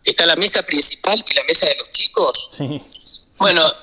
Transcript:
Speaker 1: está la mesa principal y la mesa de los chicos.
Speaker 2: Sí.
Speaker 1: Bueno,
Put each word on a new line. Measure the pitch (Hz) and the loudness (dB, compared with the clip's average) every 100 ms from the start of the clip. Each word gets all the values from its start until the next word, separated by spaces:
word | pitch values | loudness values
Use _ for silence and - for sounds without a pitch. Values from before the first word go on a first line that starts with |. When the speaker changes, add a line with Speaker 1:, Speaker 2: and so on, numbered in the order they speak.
Speaker 1:
está | - 139 170 | -4 0 0
la | |
mesa | 160 202 - | 2 2 0
principal | - - - - - 220 - | 0 2 2 2 -2 -2 0
y | |
la | - | -2
mesa | - - - | 2 2 2
de | - | 0
los | - | -2
chicos. | - - - 165 - - - | 0 0 0 0 0 -4 -6
Speaker 2:
Sí. | 135 147 - - - - - - | -8 -8 -12 -18 -18 -20 -14 -2
Speaker 1:
Bueno, | 196 175 156 - | 0 2 0 -2